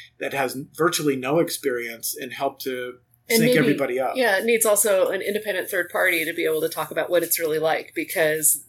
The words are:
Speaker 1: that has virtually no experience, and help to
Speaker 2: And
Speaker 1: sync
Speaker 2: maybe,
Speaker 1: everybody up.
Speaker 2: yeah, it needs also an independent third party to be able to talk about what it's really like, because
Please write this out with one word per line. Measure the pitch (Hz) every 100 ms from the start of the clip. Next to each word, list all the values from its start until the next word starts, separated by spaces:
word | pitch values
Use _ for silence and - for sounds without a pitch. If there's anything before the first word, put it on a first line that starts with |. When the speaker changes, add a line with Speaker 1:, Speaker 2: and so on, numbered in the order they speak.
| - -
Speaker 1:
that | 135
has | 135 131 127 - -
virtually | 165 170 151 131
no | 127 156
experience, | 160 - 139 123 117 113 -
and | 147 135
help | 120 139 -
to | 135 127 123 123 _ _ -
Speaker 2:
And | 226
Speaker 1:
sync | 240
Speaker 2:
maybe, | 247
Speaker 1:
everybody | - - 262 123
up. | 262
Speaker 2:
yeah, | - 233 190
it |
needs | 226 226 220
also | 208 220 190 180
an | 185
independent | - 208 214 185 -
third | 185 170
party | 180 185 170 160
to |
be | 165
able | 156 156
to | 160
talk | 160 151
about | 160 -
what | 175
it's | 160 -
really | 160 156
like, | 156 156 -
because | - 151 190 156 156 156 -